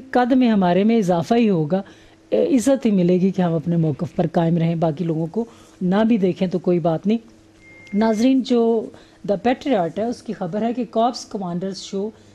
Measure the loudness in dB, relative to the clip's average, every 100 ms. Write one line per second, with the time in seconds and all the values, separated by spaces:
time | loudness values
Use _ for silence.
0 | 0 0 2 2 4 4 4 4 2 2
1 | 2 0 0 2 2 2 0 -2 -4 -16
2 | -20 -20 _ 0 2 2 2 0 2 2
3 | 2 2 2 2 0 0 0 0 0 -2
4 | -4 -4 -2 0 0 2 0 0 -2 -2
5 | -4 -4 -4 -6 -8 -12 -20 -6 -2 2
6 | 2 2 0 0 -4 -2 0 0 0 -2
7 | 0 -2 -4 -20 -20 -20 -20 -20 -6 -2
8 | 0 2 2 2 2 2 2 0 -4 -12
9 | -20 -12 -4 -2 0 -2 0 0 0 -4
10 | -6 -6 -10 -8 -6 -4 -4 -4 -4 -2
11 | -2 -2 -10 -10 -6 -6 -6 -10 -10 -8
12 | -8 -10 -20